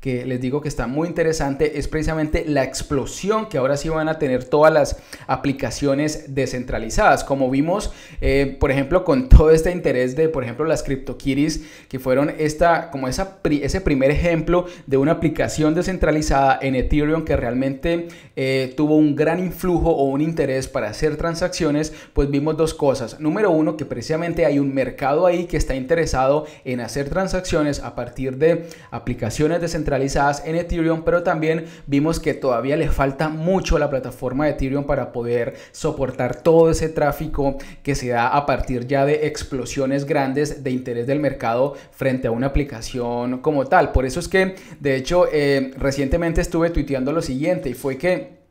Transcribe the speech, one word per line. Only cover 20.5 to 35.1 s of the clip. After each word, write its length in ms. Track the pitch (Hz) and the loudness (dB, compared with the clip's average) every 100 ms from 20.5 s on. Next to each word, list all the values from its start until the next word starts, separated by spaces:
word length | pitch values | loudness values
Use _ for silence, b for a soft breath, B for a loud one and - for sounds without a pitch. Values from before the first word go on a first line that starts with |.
| 131 135 | -2 -4
para 220 | 135 110 | -4 -4
hacer 280 | 107 156 151 | -2 -2 -2
transacciones, 760 | 170 165 180 180 160 147 156 B B | -4 -2 -4 -2 0 0 -2 B B
pues 180 | - 139 | -2 0
vimos 240 | 143 147 151 | 0 0 0
dos 160 | 160 | -2
cosas. 480 | - 143 123 113 - | 0 0 0 -4 -4
Número 300 | 151 185 214 | -2 2 2
uno, 260 | 160 156 - | 4 2 -2
que 80 | |
precisamente 640 | 131 123 117 160 170 165 160 | -6 -8 -4 -2 -2 0 2
hay 120 | 143 | 2
un 140 | 139 | 0
mercado 540 | 135 123 - 135 147 180 | 0 -2 -2 0 4 4
ahí 180 | 175 | 2
que 140 | 175 151 | 0 -2
está 160 | - | 0
interesado 720 | 135 127 165 156 131 131 147 151 B | -2 0 0 2 2 2 2 0 B
en 160 | - 123 | -6 -6
hacer 300 | 117 139 139 | -4 -6 -2
transacciones 680 | 165 190 185 180 165 147 135 | -2 0 -2 -2 0 0 -2
a 140 | 120 | -6
partir 440 | - 120 - 131 131 | -8 -10 -6 -6 2
de 300 | 160 170 B B B | 2 2 B B B
aplicaciones 720 | 120 - 120 110 - 151 170 | -10 -6 -4 -4 0 0 0
descentralizadas 800 | 165 165 143 139 135 151 139 143 160 | -2 -4 -2 0 0 2 2 0 -2
en 100 | 165 | -4
Ethereum, 460 | 170 170 160 160 | -2 0 0 0
pero 180 | 160 170 | 2 2
también 440 | 175 165 156 160 165 B - | 2 0 0 -2 -4 B -2
vimos 340 | 139 156 160 | 0 2 0
que 120 | 156 | -2
todavía 440 | 135 139 117 127 151 | -2 0 0 0 0
le 120 | 156 | 2
falta 400 | - 139 139 156 | 2 2 0 -4
mucho 480 | 156 165 190 175 156 | -2 0 0 2 2
a 20 | |
la 120 | 147 | 2
plataforma 560 | 135 123 113 127 127 151 | -2 -4 -6 -6 -2 -2
de 60 | |
Ethereum 320 | 143 135 139 | 0 -2 -2
para 280 | 139 139 120 | -2 -2 -2